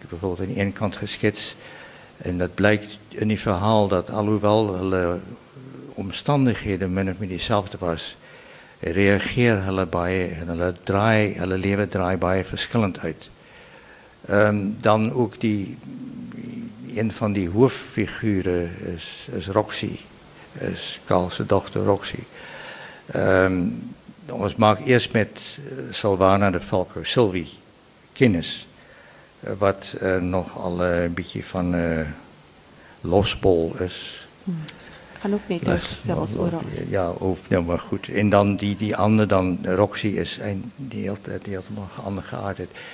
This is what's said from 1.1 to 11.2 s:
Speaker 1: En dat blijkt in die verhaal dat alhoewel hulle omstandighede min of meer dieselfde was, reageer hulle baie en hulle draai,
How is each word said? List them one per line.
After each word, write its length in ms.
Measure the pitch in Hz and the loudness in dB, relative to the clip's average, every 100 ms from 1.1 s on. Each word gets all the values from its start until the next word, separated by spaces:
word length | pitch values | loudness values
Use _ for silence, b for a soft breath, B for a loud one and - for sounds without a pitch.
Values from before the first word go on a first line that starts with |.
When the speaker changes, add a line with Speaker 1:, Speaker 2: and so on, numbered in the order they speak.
| - 107 104 - - B B B B B - | 0 0 0 -8 -12 B B B B B -12
Speaker 1:
En 220 | - 90 | -6 -2
dat 160 | 90 | -2
blijkt 440 | - 101 107 - - - | 4 4 4 0 -16 -12
in 200 | - 107 | -4 0
die 120 | 104 | 0
verhaal 480 | - 90 104 110 101 | 0 2 4 6 6
dat 220 | 92 - | 2 0
alhoewel 640 | 107 104 107 104 107 107 92 | 0 2 2 4 4 2 0
hulle 440 | 95 92 87 90 95 123 - 135 131 131 - | 0 2 0 -2 -6 -18 -20 -20 -18 -18 -14
omstandighede 920 | - 98 - - 143 131 104 107 95 92 | -10 -8 -4 0 2 4 2 -2 -2 -2
min 220 | 92 95 | 0 -2
of 80 | 92 | -2
meer 100 | 101 | -6
dieselfde 500 | 90 - 107 92 - | -4 0 0 0 -4
was, 380 | 90 82 - - B B B B B B | -2 -4 -6 -16 B B B B B B
reageer 840 | 85 87 98 101 - - 120 104 | -2 4 4 4 2 2 4 4
hulle 200 | 95 95 90 | 2 0 0
baie 420 | 90 87 92 90 80 | 0 0 0 -2 -4
en 80 | 85 | -6
hulle 240 | 85 90 87 - | -2 -2 -2 0
draai, 480 | 98 110 110 | 2 6 4